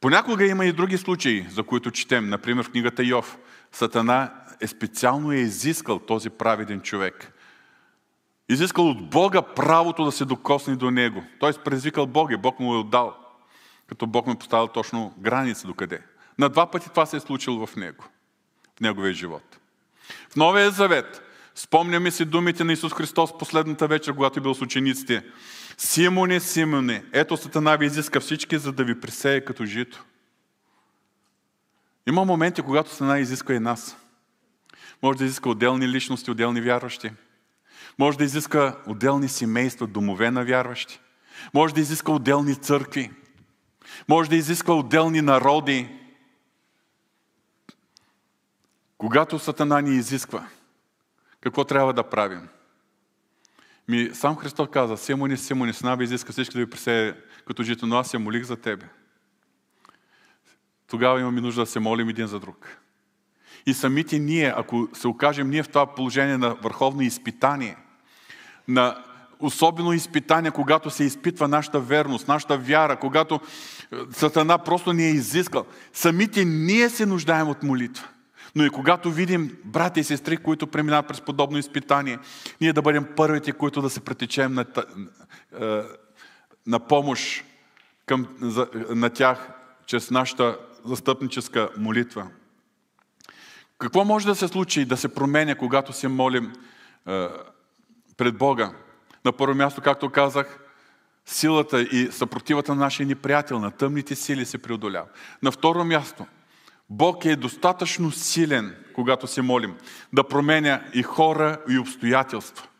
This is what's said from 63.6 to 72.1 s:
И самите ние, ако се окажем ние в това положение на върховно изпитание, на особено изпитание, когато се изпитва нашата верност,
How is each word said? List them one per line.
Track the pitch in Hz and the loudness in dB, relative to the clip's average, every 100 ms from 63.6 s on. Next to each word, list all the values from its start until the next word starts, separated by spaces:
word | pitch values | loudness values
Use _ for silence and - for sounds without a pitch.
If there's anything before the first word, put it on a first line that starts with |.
| - | -4
И | |
самите | 127 135 135 160 151 | 0 0 0 0 -2
ние, | 147 160 143 113 | 0 2 2 0
ако | 113 120 113 | -2 -2 -4
се | - 123 | -4 -4
окажем | 117 143 143 135 | 2 0 2 -2
ние | 147 | -2
в | 151 | 0
това | 143 139 - | 2 2 0
положение | 131 123 139 135 | -2 0 0 2
на | 123 117 | 0 -2
върховно | 113 - 135 139 | -6 0 0 2
изпитание, | 127 - - 113 156 143 117 - - _ _ _ _ - - - - | -2 -2 -10 0 0 2 -6 -10 -20 _ _ _ _ -20 -20 -20 0
на | 127 123 - - - - _ | 4 4 0 -14 -20 -20 _
особено | 147 - 165 165 175 | -6 2 2 2 0
изпитание, | 170 - 151 - 160 165 | 0 0 -4 2 2 2
когато | 151 143 156 156 | -2 2 2 2
се | - | -2
изпитва | 143 131 - 175 143 | -2 0 -4 0 2
нашата | 147 147 147 | 2 0 -4
верност, | 123 151 143 | 0 0 0